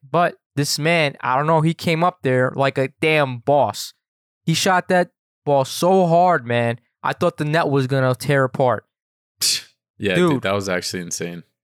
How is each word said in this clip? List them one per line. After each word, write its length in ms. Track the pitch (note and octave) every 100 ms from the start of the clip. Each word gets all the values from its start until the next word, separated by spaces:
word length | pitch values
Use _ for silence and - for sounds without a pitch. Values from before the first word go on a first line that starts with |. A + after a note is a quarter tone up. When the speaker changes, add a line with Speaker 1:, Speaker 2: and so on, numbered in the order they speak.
Speaker 1:
But 340 | C3+ D#3 F3 - _ C3+
this 240 | D3 -
man, 360 | D#3 E3+ C#3+ -
I 160 | B2 C3
don't 80 | D3+
know, 160 | D#3+
he 140 | D#3+ E3
came 280 | - D#3+
up 200 | F3 -
there 280 | C3+ B2+ B2+ C3+
like 240 | C3+ C3+
a 80 | C3 -
damn 360 | D#3 D#3 C3+ B2
boss. 560 | C#3 C#3+ A2 - - _ _ _ _ _
He 120 | - D#3+
shot 320 | G3+ F3+ -
that 240 | F3+ - _ _ _ D3
ball 180 | C#3
so 440 | C3 - F3 F#3+ F3
hard, 360 | E3+ F3+ D#3+ A#2+
man. 320 | A#2+ A#2 A#2 _ _
I 100 | -
thought 240 | - F3 -
the 80 | D3+
net 240 | D#3+ D#3
was 160 | C#3 B2+
gonna 300 | C3+ C3 B2+
tear 280 | - C#3
apart. 420 | C3 - B2+ G#2+ _ _ _ _ _ - - - - _ _ -
Speaker 2:
Yeah, 180 | G2 E3+
dude, 140 | F3+
Speaker 1:
Dude. 100 | C3
Speaker 2:
that 100 | F#2+
was 140 | G2+ G2
actually 320 | F2+ - F#2+
insane. 420 | E2+ - F2 E2+ - _